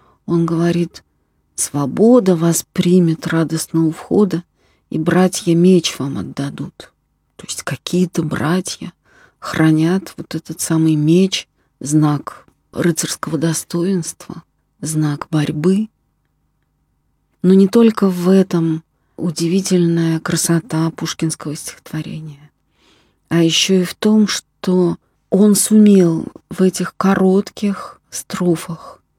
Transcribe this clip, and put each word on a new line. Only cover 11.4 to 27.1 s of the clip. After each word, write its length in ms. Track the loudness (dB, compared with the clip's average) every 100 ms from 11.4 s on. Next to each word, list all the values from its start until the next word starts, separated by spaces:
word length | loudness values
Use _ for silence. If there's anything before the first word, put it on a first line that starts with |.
| -10 _ _ _
знак 680 | -2 0 2 0 -6 -16 _ _ _
рыцарского 680 | -4 -2 -2 -6 -8 -6 -4
достоинства, 1040 | -2 -4 -6 -4 -2 -2 -4 -12 -16 -18 -18 _ _ _
знак 480 | -6 -2 -2 -4 -4
борьбы. 580 | -2 -2 -2 0 0 -2 _ _ _ _ _ _ _ _ _ _ _ _ _ _ _
Но 120 | 4
не 140 | 6 6
только 400 | 6 4 4 -2
в 200 | 0 2
этом 540 | 4 4 0 -2 -4 -8 _ _ -8
удивительная 1040 | -8 -4 -2 -2 0 2 2 2 0 -2
красота 680 | -4 -4 0 0 0 -2 -4
пушкинского 640 | -4 -8 -4 -6 -6 -10 -12
стихотворения, 920 | -14 -18 -12 -12 -10 -12 -14 -18 -20 _ _ _ _ _ _ _ _
а 140 | 0
еще 380 | 2 0 2 0
и 40 |
в 100 | 0
том, 320 | -2 2 2 2
что 720 | -2 -10 _ -2 2 0 -2 _ _ _
он 240 | 2 4
сумел 720 | 4 4 6 8 6 4 2 -6 -12 _
в 120 | -2
этих 340 | -2 0 -8 -2
коротких 1040 | -2